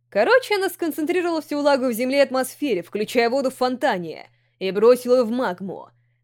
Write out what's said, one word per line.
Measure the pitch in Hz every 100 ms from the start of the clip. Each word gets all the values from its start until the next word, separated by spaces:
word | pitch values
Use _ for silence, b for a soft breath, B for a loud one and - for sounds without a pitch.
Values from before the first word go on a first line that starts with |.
| _
Короче, | 196 311 494 - 415
она | 381
сконцентрировала | - 330 320 302 359 349 320
всю | - 294
влагу | 285 285 262
в |
земле | 220 254 277
и |
атмосфере, | 269 262 254 - 294 180
включая | - 208 214 240 233
воду | 269 254
в |
фонтане, | - 254 254 294 190 165 67 - _ _ _
и | 190
бросила | 196 226 247 247
её | 254
в | 220
магму. | 247 214 175 190 73 - _ _ _